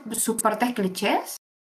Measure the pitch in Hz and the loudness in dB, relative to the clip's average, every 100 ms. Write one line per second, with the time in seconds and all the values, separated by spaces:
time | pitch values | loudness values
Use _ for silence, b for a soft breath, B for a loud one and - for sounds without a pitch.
0 | 220 226 - 220 220 214 247 240 190 185 | -2 -2 0 2 2 2 0 0 -2 0
1 | 202 302 - - _ _ _ | 0 0 -2 -10 _ _ _